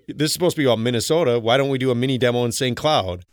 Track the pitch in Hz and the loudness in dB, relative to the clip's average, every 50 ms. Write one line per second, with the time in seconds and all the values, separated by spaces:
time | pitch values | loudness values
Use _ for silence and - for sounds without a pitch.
0 | - - - 139 147 151 - 151 180 170 - 156 143 127 113 107 113 123 123 113 | -10 -12 -6 -4 -2 -2 -2 0 -2 0 0 2 2 2 2 2 0 0 -2 -2
1 | 104 - 156 170 170 127 120 120 107 113 120 139 139 139 139 131 127 131 123 117 | 0 0 0 2 2 2 0 2 2 2 2 2 2 0 -2 0 0 0 0 0
2 | 123 135 135 120 123 120 120 120 123 117 110 - 135 127 120 - - 151 156 127 | 0 -2 0 0 0 2 2 0 0 -2 -2 -2 -4 -4 -2 -2 0 0 2 2
3 | 95 92 90 90 - _ | 0 -2 -6 -8 -12 _